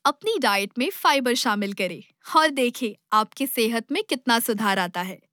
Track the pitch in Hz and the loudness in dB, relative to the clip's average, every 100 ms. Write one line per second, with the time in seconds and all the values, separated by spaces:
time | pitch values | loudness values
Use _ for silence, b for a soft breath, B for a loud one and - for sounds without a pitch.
0 | 277 294 427 415 240 196 202 - 311 - | -2 -2 -2 0 2 2 -2 -4 -4 0
1 | 349 277 247 247 247 208 202 196 180 160 | 2 2 2 0 0 -2 -2 -4 -4 -6
2 | - _ - 311 311 277 240 247 226 - | -16 _ 0 4 4 2 0 0 -6 -8
3 | _ 214 214 - 277 - 226 233 - 330 | _ 0 0 -4 -4 0 0 0 -2 -6
4 | 427 262 - 233 240 208 214 196 185 175 | -4 -4 0 0 2 0 0 0 -2 -4
5 | 185 - _ | -8 -10 _